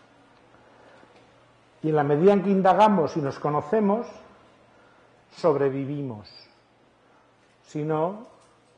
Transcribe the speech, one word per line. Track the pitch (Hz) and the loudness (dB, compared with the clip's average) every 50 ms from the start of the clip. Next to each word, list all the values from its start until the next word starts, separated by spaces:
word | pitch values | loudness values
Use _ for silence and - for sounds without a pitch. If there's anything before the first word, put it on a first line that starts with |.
| - _ _ _ _ _ _ _ _ _ - - - - - - - - - - - - - - - _ _ _ _ _ _ _ _ _ _ _ | -20 _ _ _ _ _ _ _ _ _ -20 -20 -20 -20 -20 -20 -20 -20 -20 -20 -20 -20 -20 -20 -20 _ _ _ _ _ _ _ _ _ _ _
Y | - 156 | -4 -2
en | 151 | 0
la | 151 143 | 0 2
medida | 143 147 147 175 202 202 | 2 2 4 4 4 4
en | 202 175 | 4 2
que | 202 | 0
indagamos | 196 190 180 185 175 185 214 214 202 180 151 131 - | 0 2 4 4 6 6 4 4 4 2 0 -2 -2
y | 170 | -4
nos | 143 131 117 - | -4 -4 -6 -4
conocemos, | - 147 151 147 - - 220 220 214 196 208 233 233 - - - - - - - - _ _ _ _ _ _ _ _ _ _ _ _ _ _ _ _ _ - | -4 -4 -2 -4 -2 -2 0 0 2 0 0 -2 -4 -8 -14 -20 -20 -20 -20 -20 -20 _ _ _ _ _ _ _ _ _ _ _ _ _ _ _ _ _ -10
sobrevivimos. | - - 165 143 135 139 135 131 139 135 135 147 143 143 127 110 104 101 - - - - _ _ _ _ _ _ _ _ _ _ _ _ _ _ _ _ _ _ _ _ _ _ _ _ | -2 0 0 0 2 0 -2 -2 -4 -6 -8 -8 -8 -8 -10 -10 -12 -16 -20 -20 -20 -20 _ _ _ _ _ _ _ _ _ _ _ _ _ _ _ _ _ _ _ _ _ _ _ _
Si | - - 151 147 | -12 -8 -6 -4
no, | 156 156 156 160 180 202 214 254 - - - _ _ _ _ _ _ _ | -2 -2 -2 -2 -4 -6 -10 -16 -20 -20 -20 _ _ _ _ _ _ _